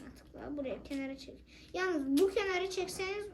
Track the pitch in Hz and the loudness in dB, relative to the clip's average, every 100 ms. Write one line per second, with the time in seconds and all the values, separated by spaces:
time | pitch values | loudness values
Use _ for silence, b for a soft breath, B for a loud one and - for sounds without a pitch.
0 | - - - - 226 294 262 196 - 277 | -14 -16 -18 -12 -8 -4 -4 -4 -4 -4
1 | 269 269 - - - B B 349 370 330 | -4 -8 -12 -16 -18 B B 0 2 2
2 | 269 277 392 415 392 359 381 - 359 - | 4 6 6 6 2 2 0 0 -2 -2
3 | 381 403 415 | -2 -2 -6